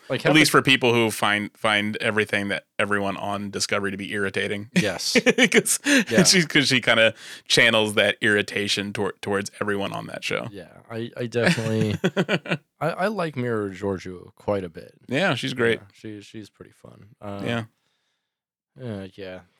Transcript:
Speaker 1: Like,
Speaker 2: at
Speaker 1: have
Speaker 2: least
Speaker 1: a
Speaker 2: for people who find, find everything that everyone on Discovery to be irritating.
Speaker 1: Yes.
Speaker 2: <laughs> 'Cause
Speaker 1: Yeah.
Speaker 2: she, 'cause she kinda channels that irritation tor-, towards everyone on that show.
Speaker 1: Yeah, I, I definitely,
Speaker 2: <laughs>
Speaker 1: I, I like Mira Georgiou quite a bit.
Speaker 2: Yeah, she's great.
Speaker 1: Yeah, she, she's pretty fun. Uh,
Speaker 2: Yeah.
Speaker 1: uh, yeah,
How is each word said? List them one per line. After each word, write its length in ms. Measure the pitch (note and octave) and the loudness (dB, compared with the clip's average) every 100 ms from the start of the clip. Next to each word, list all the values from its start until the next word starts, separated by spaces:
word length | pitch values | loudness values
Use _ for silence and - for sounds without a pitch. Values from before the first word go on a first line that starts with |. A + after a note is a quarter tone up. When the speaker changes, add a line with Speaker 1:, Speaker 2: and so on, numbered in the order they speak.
| - | -6
Speaker 1:
Like, 100 | C3 | -2
Speaker 2:
at 40 | D#3+ | 4
Speaker 1:
have 80 | |
Speaker 2:
least 160 | D#3 C#3+ | 4 6
Speaker 1:
a 20 | |
Speaker 2:
for 80 | C#3+ | 4
people 320 | C3+ C3 B2 | 4 4 4
who 180 | A#2 A2+ | 4 2
find, 400 | - G#2+ G#2 G#2 _ | 0 0 0 -4 _
find 400 | A2+ G#2 G#2+ G#2+ | 0 2 0 -2
everything 520 | A#2 G#2+ G#2 G#2 G2+ | 0 0 0 -2 -2
that 180 | F2 - - | -6 -6 -4
everyone 380 | G2+ G2+ G2 F#2+ | 0 0 -2 -4
on 320 | G2+ G2+ G2+ | -6 -6 -6
Discovery 420 | G2 - G#2 G2 | -6 -4 -2 -4
to 60 | G2 | -6
be 160 | G2 | -6
irritating. 560 | G#2 G2 G2 G2+ G2+ A2 | -4 -4 -2 -4 -6 -2
Speaker 1:
Yes. 400 | F3+ G2+ F2 - B3+ | 0 0 -2 0 0
Speaker 2:
<laughs> 300 | B3 A#3+ B3 | 2 2 4
'Cause 300 | A3 - - C#4 C#4 - | 2 2 0 2 2 4
Speaker 1:
Yeah. 140 | A2+ | 4
Speaker 2:
she, 200 | D#3+ F#3+ | 6 4
'cause 240 | D3+ D3+ B2+ | 4 2 4
she 140 | B2+ | 2
kinda 320 | A#2+ A2+ A2 - - - - | 4 6 4 2 -16 -12 0
channels 460 | - A#2+ A2+ G#2+ | 4 6 6 4
that 240 | G#2+ G#2 - | 2 2 2
irritation 720 | A2+ G#2 G2 G2+ G2+ - G2+ | 2 2 0 -4 -2 -4 -4
tor-, 220 | G#2 F#2+ - | -4 -6 -6
towards 280 | G2+ G2 G2+ - | -4 -4 -4 -6
everyone 360 | G#2 G2+ G2 | -4 -2 -4
on 140 | A2 - | -6 -10
that 140 | - | -8
show. 220 | - - A#2+ | -6 -6 -6
Speaker 1:
Yeah, 180 | G2 E2 F#2 - | -12 -18 -20 -14
I, 200 | A2+ A#2 - | -10 -10 -8
I 80 | |
definitely, 720 | A#2+ A#2+ A2+ - A2 A2 G#2+ G2 | -4 0 0 0 0 0 0 0
Speaker 2:
<laughs> 540 | F#3 G3 F#3 F#3+ - E3 _ - | -2 -2 -2 -4 -4 -8 _ -6
Speaker 1:
I, 120 | D3+ | -6
I 160 | F3 G3+ | -2 -4
like 280 | G#3 E3 | -4 -6
Mira 360 | C#3 B2 A2 G2+ | -4 -4 -2 -4
Georgiou 640 | F#2 G2+ F#2 F#2 F2+ F#2+ | -4 -4 -4 -8 -16 -18
quite 280 | _ - G2+ | _ -4 -2
a 60 | F2+ | -4
bit. 240 | - - _ - | -12 -20 _ -6
Speaker 2:
Yeah, 260 | C3 F#3+ A#2+ | -2 0 -2
she's 180 | C3 | -4
great. 240 | B2+ A#2 G#2+ | 0 0 0
Speaker 1:
Yeah, 60 | G2+ | -6
she, 260 | _ A2 G#2 | _ -16 -16
she's 300 | G2+ A2+ G2+ | -16 -18 -18
pretty 220 | - F#2 | -20 -20
fun. 340 | _ A#2 A#2 G#2 - | _ -20 -20 -20 -16
Uh, 220 | G#2 G2+ | -12 -8
Speaker 2:
Yeah. 220 | A#2 A#2 A2+ _ _ _ _ _ _ _ _ _ _ C3+ B2 | -4 -4 -6 _ _ _ _ _ _ _ _ _ _ -16 -12
Speaker 1:
uh, 220 | G2+ F#2+ | -12 -12
yeah, 260 | G#2 F#2+ F#2 F2 | -14 -14 -14 -18